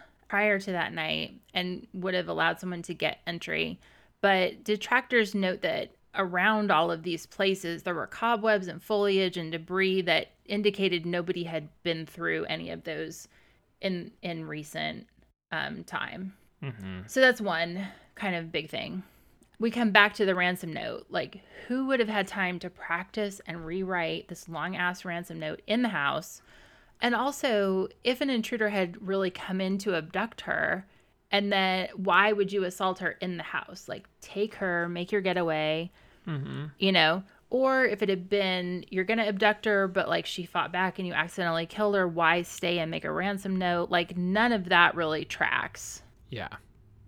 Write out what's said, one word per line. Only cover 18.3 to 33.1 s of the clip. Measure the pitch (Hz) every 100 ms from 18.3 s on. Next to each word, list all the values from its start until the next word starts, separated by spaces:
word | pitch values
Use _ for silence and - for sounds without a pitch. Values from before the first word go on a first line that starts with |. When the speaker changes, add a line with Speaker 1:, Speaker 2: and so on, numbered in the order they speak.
| 175
Speaker 1:
of | 165
big | 165 160
thing. | 135 - 185 - _ _ _ _ -
We | 226
come | 240 226
back | 208 208
to | - 190
the | 180
ransom | 180 180 175
note. | 151 113 117 -
Like, | 175 135 - - - -
who | 254 262
would | 262
have | 220
had | 208 190
time | 202 180 175
to | 180
practice | - - 170 185 220 202 196 -
and | 170 160
rewrite | 185 185 180 165 165 -
this | 175 -
long-ass | 160 170 180 180 180
ransom | 185 170 170 165
note | 156 165 -
in | 220
the | 240
house? | 170 139 139 - - - - - - _ -
And | 240
also, | 233 269 269 277 208 196 190 - -
if | 240 254
an | 277
intruder | 240 214 233 214
had | 202 180 175 190
really | 196 185
come | 185 - 185
in | 190 196
to | 208 170
abduct | 160 - 226 -
her, | - 156 - 185 190 _ _ _ -
and | 202 202
then | 196 185 185 - -
why | 190 180 208
would | 202 190
you | 202
assault | 180 - 190 185
her | 180